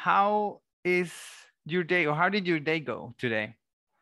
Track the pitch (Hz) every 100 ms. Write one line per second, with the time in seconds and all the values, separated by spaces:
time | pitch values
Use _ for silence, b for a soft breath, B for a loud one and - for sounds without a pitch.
0 | 180 190 202 208 208 - _ _ 180 180
1 | 175 - - - - _ 147 180 160 180
2 | 147 151 185 208 175 160 147 160 127 95
3 | 101 - 123 110 107 - _ _ _ _